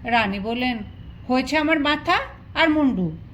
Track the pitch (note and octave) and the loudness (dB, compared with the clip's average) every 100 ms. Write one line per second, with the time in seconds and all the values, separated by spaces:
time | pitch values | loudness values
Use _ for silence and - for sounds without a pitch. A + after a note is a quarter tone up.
0 | A#3+ A#3 G#3 G3+ G#3 A#3 B3+ A3+ G3+ - | 0 0 0 -2 -4 -2 -2 -2 -8 -14
1 | - - - B3+ C4 D4+ D4+ D#4+ C#4+ D4 | -18 -16 0 0 2 0 2 2 2 0
2 | D#4 G4 C5+ - - - D#4+ D4+ C#4 F#3+ | 2 0 0 -14 -10 2 4 4 2 2
3 | F3 D#3+ - | -2 -4 -14